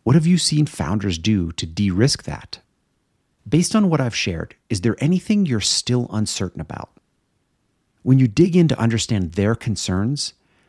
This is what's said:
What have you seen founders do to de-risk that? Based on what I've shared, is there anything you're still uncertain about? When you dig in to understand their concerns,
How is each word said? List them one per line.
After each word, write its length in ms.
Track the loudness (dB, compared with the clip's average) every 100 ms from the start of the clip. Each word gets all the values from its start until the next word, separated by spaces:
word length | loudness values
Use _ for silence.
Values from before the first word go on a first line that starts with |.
What 140 | 2 2
have 100 | 4
you 120 | 2
seen 280 | 2 0 0
founders 520 | -2 -4 -2 -4 -2
do 340 | 0 0 0
to 140 | -6 -8
de-risk 580 | -2 0 2 2 0
that? 340 | -8 -12 -14 -20 _ _ _ _ _ _ _ _ -2
Based 280 | 0 2 2
on 120 | 2
what 120 | 2
I've 160 | 0 -2
shared, 400 | -4 -4 -8 -12 -6
is 120 | -2
there 160 | 0 0
anything 480 | 0 0 0 0 2
you're 140 | 0
still 480 | -2 -2 0 -2 -2
uncertain 500 | -2 -4 -4 -6 -8
about? 300 | -12 -12 -14 _ _ _ _ _ _ _ _ _ _ _
When 160 | 2 4
you 80 | 4
dig 300 | 4 4 4
in 100 | 4
to 100 | 2
understand 540 | 0 0 -2 -2 -2
their 220 | 0 0
concerns, 800 | 0 -4 -4 -2 -2 -2 -4 -8 -12 _ _